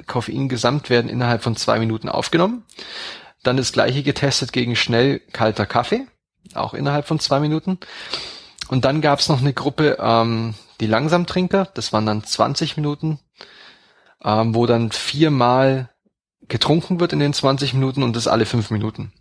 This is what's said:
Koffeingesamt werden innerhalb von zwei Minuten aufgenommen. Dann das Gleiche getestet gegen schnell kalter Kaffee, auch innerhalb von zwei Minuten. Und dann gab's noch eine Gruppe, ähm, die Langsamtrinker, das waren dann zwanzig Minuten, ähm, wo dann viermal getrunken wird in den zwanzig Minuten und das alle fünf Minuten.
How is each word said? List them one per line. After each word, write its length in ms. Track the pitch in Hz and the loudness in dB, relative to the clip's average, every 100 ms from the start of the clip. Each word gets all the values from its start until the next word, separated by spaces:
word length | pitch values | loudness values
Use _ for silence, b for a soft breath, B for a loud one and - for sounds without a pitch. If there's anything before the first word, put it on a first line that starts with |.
| - | -6
Koffeingesamt 840 | 120 - 123 135 123 120 143 - | -6 -4 -4 -4 0 0 0 2
werden 180 | 120 120 | 2 2
innerhalb 360 | 120 120 117 | -2 0 0
von 100 | 120 | 0
zwei 240 | 110 - 113 | -2 0 2
Minuten 300 | 113 110 - | 0 -2 -4
aufgenommen. 560 | - - 165 190 240 - B B B B B B B | -4 0 2 2 -2 -12 B B B B B B B
Dann 120 | 127 131 | 0 0
das 140 | 123 | 0
Gleiche 320 | - 107 135 | 0 0 0
getestet 500 | 139 - 139 - 127 | -2 0 0 0 -2
gegen 220 | 131 120 | -2 0
schnell 460 | 113 - 117 135 139 - | 0 2 2 2 0 -6
kalter 320 | - 113 107 | 0 0 0
Kaffee, 440 | 104 117 123 226 269 _ _ _ - | 0 0 0 -2 -4 _ _ _ -12
auch 200 | - - | -8 -6
innerhalb 320 | - 143 147 - | -4 -2 -2 -2
von 140 | 156 | -4
zwei 180 | - 139 | 0 0
Minuten. 400 | 151 156 - 185 B B B B B B B B - | 2 -2 -2 -6 B B B B B B B B -2
Und 160 | 131 | 0
dann 160 | 131 156 | 2 2
gab's 280 | 151 143 - | 2 2 2
noch 120 | 139 | 2
eine 120 | 139 | 2
Gruppe, 440 | 123 151 - 151 - | 0 -4 0 0 2
ähm, 540 | 113 113 113 113 113 104 B - | 2 2 2 0 -4 -8 B -6
die 60 | 110 | 0
Langsamtrinker, 800 | 113 151 175 175 185 180 196 190 | 2 2 0 0 -2 0 0 0
das 200 | - - | -6 -2
waren 140 | 110 107 | 0 0
dann 180 | 107 | -2
zwanzig 520 | - - 123 143 160 - | -4 0 0 0 -4 -2
Minuten, 420 | 147 147 156 147 _ B B B B B B B B B | -4 -2 -4 -6 _ B B B B B B B B B
ähm, 320 | 110 110 113 | 0 2 2
wo 120 | 113 117 | 2 2
dann 260 | 117 113 | 2 0
viermal 960 | - - 143 156 139 120 131 135 131 123 _ _ _ _ _ _ | -4 -6 2 2 4 4 4 4 2 -4 _ _ _ _ _ _
getrunken 540 | 113 - 160 - 175 | -4 2 2 2 -2
wird 120 | 175 | 0
in 60 | 151 | 0
den 140 | 143 | 0
zwanzig 400 | - 135 135 139 | 2 0 0 0
Minuten 300 | 131 131 135 | 0 0 0
und 120 | 123 | -2
das 140 | 117 113 | 0 0
alle 180 | 113 110 | 2 2
fünf 240 | 120 104 | 0 -2
Minuten. 420 | 107 110 - 101 - | -2 -4 -6 -12 -16